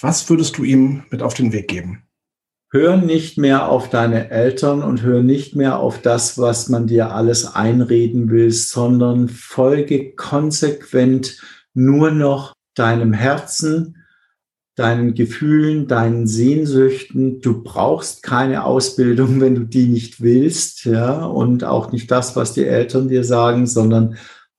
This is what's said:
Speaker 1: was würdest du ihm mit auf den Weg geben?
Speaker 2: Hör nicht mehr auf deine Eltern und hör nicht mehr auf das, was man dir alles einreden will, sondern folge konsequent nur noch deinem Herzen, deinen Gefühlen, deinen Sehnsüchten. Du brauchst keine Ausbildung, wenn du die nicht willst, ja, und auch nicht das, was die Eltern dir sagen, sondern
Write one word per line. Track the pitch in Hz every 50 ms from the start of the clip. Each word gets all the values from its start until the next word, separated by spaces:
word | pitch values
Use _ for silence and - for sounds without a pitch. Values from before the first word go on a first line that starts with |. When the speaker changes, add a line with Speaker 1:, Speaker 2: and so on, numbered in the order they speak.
Speaker 1:
was | - 135 165 - - -
würdest | 170 160 165 156 - -
du | 135
ihm | 135 135 131 131 135 143 143 - -
mit | - 117
auf | 123 120 120
den | - 127 113 107
Weg | 104 95 -
geben? | 95 90 85 90 95 110 _ _ _ _ _ _ _ _ _ _ _ _ _ _
Speaker 2:
Hör | - 135 156 170 185 190
nicht | 180 165 160 160 156 - - -
mehr | 143 139 135 135 - -
auf | - 123 113 -
deine | - 120 117 117 113 113 113 -
Eltern | - 113 117 131 131 - - 143 143 143 143
und | - 127 110 113
hör | 123 123 123 123
nicht | 127 135 135 139 - -
mehr | 147 135 135 131 131
auf | 127 120 113 -
das, | - 120 117 117 - - - -
was | 123 120 117 113 - -
man | 123 117 117
dir | 113 120 117 113 110 95
alles | 107 113 117 120 120 - - -
einreden | - 104 113 117 123 123 117 123 117 120 117 117 123 120 110
will, | 113 117 117 117
sondern | 113 117 - - - 123 120 120 123 123 123 123 123 123 123 117
folge | 113 - - - - - 127 131 143 147 147 147 147 135 139 - -
konsequent | - - - 143 143 147 156 151 - - 180 - - - - - 131 127 127 131 131 135 - - - - - - - _ _ -
nur | 131 127 135 139 147 156 156
noch | 156 151 147 139 139 139 139 - - _ _ _ _
deinem | - 120 117 117 117 117 113 107
Herzen, | 104 117 135 143 156 - - - - 160 156 156 165 165 165 - - _ _ _ _ _ _ _ _ _ _ _ _ _ _ _
deinen | - 120 113 120 120 120 120 113
Gefühlen, | 117 120 117 - - 151 151 151 151 151 151 156 151 143 127
deinen | 127 117 113 117 117 117 117
Sehnsüchten. | 110 107 113 117 127 143 156 156 151 139 131 135 131 131 - - - - 131 131 131 127 -
Du | - 127 113 110
brauchst | - - - 101 98 123 156 - - - - - -
keine | - 131 123 135 135 131 - -
Ausbildung, | 131 127 131 127 - - - 127 120 120 117 131 120 131 135
wenn | 131 131 127
du | 120 117
die | 113 - 135 123
nicht | 123 120 113 113 - - -
willst, | 113 117 120 127 139 160 165 - - - - - -
ja, | 127 113 113 117 123 139 160 165
und | - - - 120 123 123 123 -
auch | - - 117 113 -
nicht | - 120 117 -
das, | 123 127 120 - -
was | 127 120 117 -
die | - 135
Eltern | 135 123 117 120 120 - 131 131 131
dir | 127 127 120
sagen, | 117 123 120 117 120 120 123 123 117
sondern | - 120 110 110 113 113 113 113 113 - - - - - _ _ _